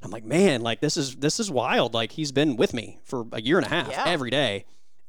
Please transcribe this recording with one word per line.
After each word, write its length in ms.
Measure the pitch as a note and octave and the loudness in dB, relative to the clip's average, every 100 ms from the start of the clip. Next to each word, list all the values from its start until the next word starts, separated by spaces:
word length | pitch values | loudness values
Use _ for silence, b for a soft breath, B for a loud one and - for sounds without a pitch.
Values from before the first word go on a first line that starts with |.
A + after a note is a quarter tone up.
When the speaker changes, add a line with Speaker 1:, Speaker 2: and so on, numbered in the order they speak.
Speaker 1:
I'm 100 | C3+ | -10
like, 140 | A2+ A2 | -10 0
"Man, 360 | D3+ G3 B2+ | 4 6 4
like, 200 | A#2 A2+ | 0 0
this 160 | D3 D3+ | 0 0
is, 180 | C3+ - | -2 0
this 240 | D3 - | 0 0
is 100 | G#3 | 0
wild." 440 | C3 B2 A3 A#2+ | 0 2 2 2
Like, 180 | A2+ A2+ | 0 -2
he's 220 | - D3 | -4 -2
been 240 | C3+ D#3 A#2 | 2 2 4
with 160 | F3+ | 0
me 260 | B2 G2 - - | 0 -8 -14 -8
for 200 | C3 A2+ | -6 -6
a 100 | A#2+ | -6
year 160 | A2 F3+ | 2 2
and 80 | - | 2
a 40 | |
half 200 | E3 C3+ | 0 -2
Speaker 2:
Yeah. 140 | C3+ B3+ | -2 0
Speaker 1:
every 240 | F3 B2 | 0 0
day. 340 | C3 C3 G2 - - - - | 0 0 -2 -6 -16 -16 -16